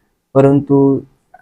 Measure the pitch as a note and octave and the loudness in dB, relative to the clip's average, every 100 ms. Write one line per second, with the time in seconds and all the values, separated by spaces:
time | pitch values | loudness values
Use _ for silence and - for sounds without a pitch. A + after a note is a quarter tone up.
0 | _ _ _ C3+ C#3 C#3+ C#3 C#3 C#3 C3+ | _ _ _ 0 2 0 -2 0 0 -2
1 | - _ _ - | -8 _ _ -20